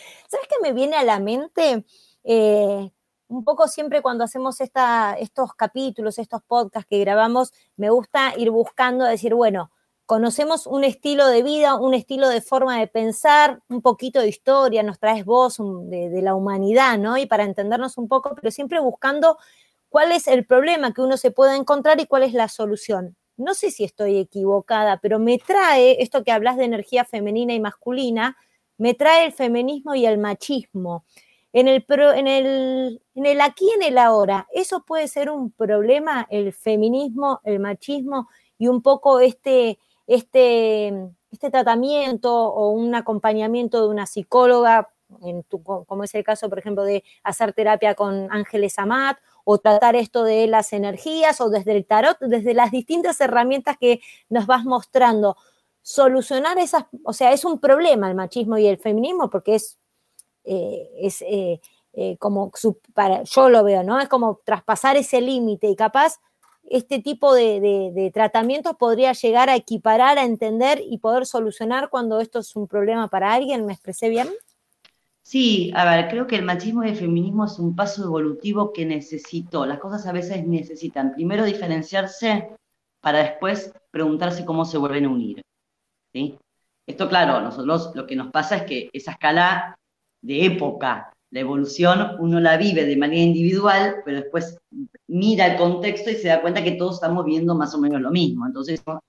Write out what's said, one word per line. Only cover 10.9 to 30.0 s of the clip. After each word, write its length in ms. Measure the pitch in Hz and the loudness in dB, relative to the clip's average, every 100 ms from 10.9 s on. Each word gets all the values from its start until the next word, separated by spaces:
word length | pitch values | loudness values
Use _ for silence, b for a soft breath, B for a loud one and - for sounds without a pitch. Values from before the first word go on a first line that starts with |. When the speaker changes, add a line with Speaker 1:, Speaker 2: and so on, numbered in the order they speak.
| - 285 285 269 | -2 -2 2 4
Speaker 1:
de 140 | 233 | 4
vida, 340 | 262 302 294 254 | 2 2 2 2
un 180 | 262 | 0
estilo 340 | 254 - 269 269 | -2 -2 0 0
de 140 | 233 | 0
forma 360 | - 262 262 240 | -2 0 0 -2
de 100 | 214 | -4
pensar, 760 | 226 226 214 302 294 294 - - | -2 -4 0 4 6 4 0 -10
un 120 | 240 | -2
poquito 380 | 254 220 254 262 | 0 0 -2 0
de 80 | 220 | 0
historia, 560 | - - 269 262 220 | 0 2 4 4 0
nos 160 | 208 175 | -2 -2
traes 240 | 214 220 | -2 -2
vos, 340 | 190 247 254 - | 0 2 2 0
un, 320 | 208 185 175 | -8 -10 -10
de, 200 | 180 175 | -8 -6
de 120 | 185 | -2
la 140 | 190 190 | 0 0
humanidad, 640 | 196 196 196 233 269 220 | -2 -2 2 4 4 2
¿no? 200 | 208 254 | -2 -2
Y 100 | 277 | 0
para 180 | 214 208 | -2 -2
entendernos 520 | 196 202 233 262 - | -4 -4 -4 -4 -8
un 120 | 226 | -2
poco, 260 | 262 285 285 | -2 -2 -8
pero 160 | 226 | -8
siempre 280 | 247 277 339 | -6 -6 -2
buscando 560 | 262 - 269 294 320 311 b b b b _ | -2 -2 -4 2 2 2 b b b b _
cuál 240 | 294 320 | 2 2
es 160 | 339 - | 2 2
el 180 | 254 - | 0 4
problema 480 | 254 302 330 262 | 2 4 2 -2
que 80 | 233 | -2
uno 140 | 262 262 | -2 0
se 160 | 254 | 0
puede 240 | - 269 269 | 4 4 4
encontrar 460 | 262 285 302 311 | 0 2 4 2
y 60 | 302 | 2
cuál 160 | 277 | 2
es 100 | 262 | 2
la 160 | 233 220 | 0 -2
solución. 640 | - 214 208 - 196 180 - _ - | -2 -6 -6 -4 -6 -6 -14 _ -10
No 160 | 277 | -6
sé 160 | 381 403 | -4 -4
si 140 | - | -4
estoy 340 | 202 - 208 196 | -6 -4 -2 0
equivocada, 800 | 190 202 196 202 - 220 214 190 | -2 -4 -2 0 0 0 0 0
pero 180 | 208 220 | 0 0
me 180 | 226 240 | 2 0
trae, 640 | - 392 359 269 247 254 | 0 2 4 6 6 6
esto 220 | 233 269 | 2 -2
que 80 | 220 | 0
hablas 240 | 220 233 254 | 0 2 0
de 80 | |
energía 400 | 247 226 202 247 | 0 -2 -2 -2
femenina 500 | 240 220 208 220 240 | -2 -4 -4 -4 -2
y 60 | 233 | -4
masculina, 800 | 208 - 240 254 254 226 240 - _ _ _ - | -6 -8 -8 -4 -2 -2 -4 -6 _ _ _ -4
me 160 | 240 | -2
trae 320 | 240 294 330 320 | 2 4 4 4
el 80 | |
feminismo 600 | - 247 233 254 294 294 | 0 -2 -2 -2 -6 -4
y 120 | 269 | 0